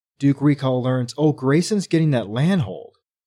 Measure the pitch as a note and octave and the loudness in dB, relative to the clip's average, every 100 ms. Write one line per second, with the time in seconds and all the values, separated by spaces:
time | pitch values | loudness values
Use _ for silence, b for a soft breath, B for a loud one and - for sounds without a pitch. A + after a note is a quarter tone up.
0 | _ - C#3 C#3 C#3+ C#3 C3+ B2+ B2 B2+ | _ -2 0 2 2 0 0 -2 0 -2
1 | A#2+ - D3+ D3 C3 D3 F3 G#3 F3+ E3 | -4 0 0 2 2 2 2 -2 0 0
2 | D#3+ C3 G2 A2 D#3 G3 G#2 E2+ - _ | 2 0 -2 -2 0 0 -2 -6 -14 _
3 | _ _ | _ _